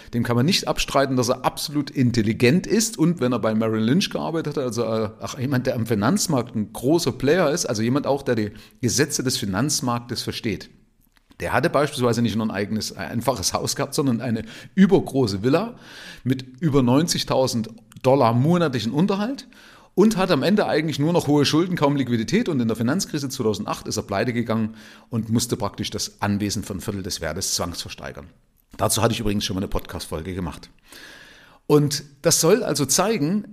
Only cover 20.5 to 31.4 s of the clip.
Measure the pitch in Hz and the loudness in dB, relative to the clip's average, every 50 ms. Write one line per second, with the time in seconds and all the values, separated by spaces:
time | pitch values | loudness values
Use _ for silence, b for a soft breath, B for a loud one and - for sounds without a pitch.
20.5 | 208 208 170 107 120 156 156 165 135 139 143 160 180 165 - 143 147 147 139 - | 2 2 2 2 0 0 0 -2 0 0 0 2 2 2 2 4 4 4 4 4
21.5 | - 156 175 175 180 - 151 139 143 139 131 123 120 113 110 110 - 214 240 - | 4 2 2 2 0 2 2 2 2 2 0 0 0 -2 0 2 0 0 0 0
22.5 | 160 131 117 110 110 113 117 120 151 196 202 - - 147 139 139 - - 120 107 | 0 0 0 0 0 0 0 0 0 -2 -2 -4 -4 -6 -6 -6 -4 -2 0 0
23.5 | 107 92 107 - 165 - - - 104 107 95 - 101 98 120 123 113 120 110 - | 0 -2 -4 -6 -8 -8 -8 -6 -6 -6 -4 -2 -2 -2 0 0 0 -2 -2 0
24.5 | 110 113 110 107 110 B B B B B B B - 113 104 110 113 120 - - | 0 0 -2 -2 -6 B B B B B B B -6 -4 -2 0 0 0 0 0
25.5 | 120 95 101 98 - - 104 - - 104 - - - - - 104 101 98 104 101 | -2 -4 -4 -4 -6 -6 -8 -6 -6 -6 -8 -8 -8 -4 -2 -2 0 0 -2 -2
26.5 | 95 107 95 - 104 87 - - 101 98 92 95 - - 82 78 76 82 80 - | -4 -4 -6 -6 -8 -8 -8 -8 -8 -6 -6 -8 -8 -6 -6 -6 -6 -4 -4 -4
27.5 | - - 95 85 85 - - - - - - 69 65 - - - _ _ _ _ | -4 -4 -4 -4 -6 -8 -10 -12 -12 -14 -14 -14 -14 -14 -18 -20 _ _ _ _
28.5 | _ _ _ _ - - 98 107 - 110 101 117 110 117 110 104 101 101 - - | _ _ _ _ -6 -2 0 0 2 2 2 2 2 0 -2 -2 -2 -2 -2 -4
29.5 | 98 92 98 90 - 95 - - - 82 - - 90 85 - 95 90 95 90 78 | -4 -4 -4 -4 -4 -4 -4 -6 -12 -12 -10 -10 -10 -8 -8 -8 -6 -6 -6 -8
30.5 | 71 - - - _ _ B B B B B B B B B B B B | -8 -12 -18 -20 _ _ B B B B B B B B B B B B